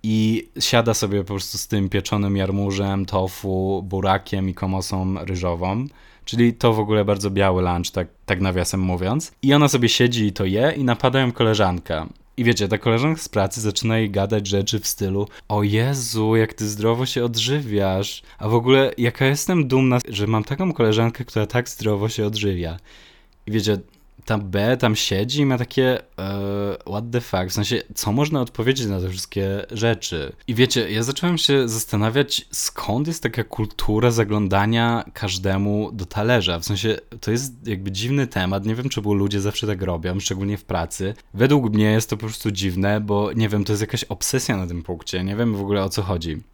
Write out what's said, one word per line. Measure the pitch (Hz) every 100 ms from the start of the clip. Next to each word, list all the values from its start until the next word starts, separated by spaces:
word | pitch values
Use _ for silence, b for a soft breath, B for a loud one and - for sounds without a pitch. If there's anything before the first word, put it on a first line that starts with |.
i | 110 110 110 113 - -
siada | - 120 117
sobie | 110 104 101
po | 92
prostu | 101 - 98
z | -
tym | 107 98
pieczonym | 98 92 104 101 98
jarmużem, | 95 98 101 98 98 98 95
tofu, | 95 95 - 101 95 95 98 92
burakiem | 95 95 95 - 101 95
i |
komosą | 87 95 95 90 95 92 92
ryżową. | 92 92 90 85 90 104 135 b b b
Czyli | - 117 120
to | 117 120
w | 110
ogóle | 104 107
bardzo | 101 101 101
biały | 98 98 92
lunch, | 90 87 87
tak, | - 85 _ -
tak | 95
nawiasem | 95 92 87 95
mówiąc. | 92 87 92 131 - _
I | 135
ona | 143 143
sobie | 135 117
siedzi | - 123 120 104
i |
to | 92
je | 95 98 139 139
i |
napada | 127 117 131 131
ją | 127
koleżanka. | - 113 107 95 90 - 80 80 - _ -
I |
wiecie, | 120 120 101
ta | 104
koleżanka | 120 117 143 156
z | -
pracy | 107 95 -
zaczyna | 107 101 113 113
jej | 110
gadać | 98 98 107 98
rzeczy | 98 98 107
w | -
stylu: | - 98 98 101 B -
"O | 104
Jezu, | 104 107 123 139 120 110 110 113
jak | 110
ty | - 107
zdrowo | 104 110 117 127
się | -
odżywiasz. | 120 113 113 147 127 104 98 95 101 - B B
A | 107
w |
ogóle | 117 120 135 135 -
jaka | 120 - 135
jestem | 143 - 180 135
dumna, | 131 131 123 -
że | 101 104
mam | 113
taką | 107 139 185
koleżankę, | 156 113 107 117 -
która | 120 110 104
tak | 120 123
zdrowo | - 107 104 107
się | 113 104
odżywia". | 107 104 90 82 87 B B B B B _ -
I |
wiecie, | 107 101 98 - _ _ -
ta | - 110
B | 101 95 107 123
tam | 123 107
siedzi | - 98 113 143
i | 139
ma | 127
takie, | 120 - 127 127 - -
e, | 98 101 98 101 101 95 -
what | 101 117
the | 120
fuck, | - 92 90
w |
sensie, | 107 101 117 -
co | - -
można | 113 151 151
odpowiedzieć | 120 - 113 135 113
na | 95
te | 92
wszystkie | 92 - 101 98 98 -
rzeczy? | 110 113 107 - 85 69 - -
I |
wiecie, | 113 131 127 98
ja | 107
zacząłem | 117 139 175 170
się | - 139 120
zastanawiać, | 110 - 104 107 127 139 - -
skąd | - - - - 110 151
jest | 165
taka | 123 113
kultura | 110 - 107 - - 107 120
zaglądania | 113 104 104 101 98 104 117 117 117 -
każdemu | - 104 92 95 95 101 104 107
do | 104 90
talerza. | 107 107 123 87 85
W |
sensie, | - 98 110 104 - -
to | -
jest | 117 135 123 113
jakby | 98 98
dziwny | 95 117 139 127
temat, | - 92 98 101
nie |
wiem, | 113 131
czemu | - 104
ludzie | 104 101 101
zawsze | 98 - 107
tak | 98
robią, | 92 85 87 92
szczególnie | - 95 101 104
w |
pracy. | - 90 82 - 95 107 -
Według | 98 127 147 120
mnie | 107
jest | 107 110 110
to | 107
po | 110
prostu | 107 110
dziwne, | 95 98 90 98 107
bo | 104 104 104
nie | 113 110
wiem, | 104
to | 98
jest | 104
jakaś | 110 120
obsesja | - 101 - 131 - 101
na | 90
tym | 87
punkcie, | 82 85 - 90
nie | 92 104
wiem | 117
w | 104
ogóle, | 98 101
o | 95
co | -
chodzi. | 95 90 82 78 -